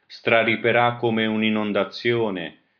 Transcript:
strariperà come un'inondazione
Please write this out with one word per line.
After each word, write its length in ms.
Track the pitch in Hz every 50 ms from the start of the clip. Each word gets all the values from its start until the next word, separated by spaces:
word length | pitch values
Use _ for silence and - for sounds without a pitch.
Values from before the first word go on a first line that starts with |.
| _
strariperà 880 | _ - - - 120 117 113 113 117 110 - - 117 110 120 120 120 120
come 300 | 123 120 117 110 110 110
un'inondazione 1300 | 110 110 110 110 110 107 107 104 104 101 101 95 - - - - 120 120 117 113 104 95 90 82 76 - _ _ _ _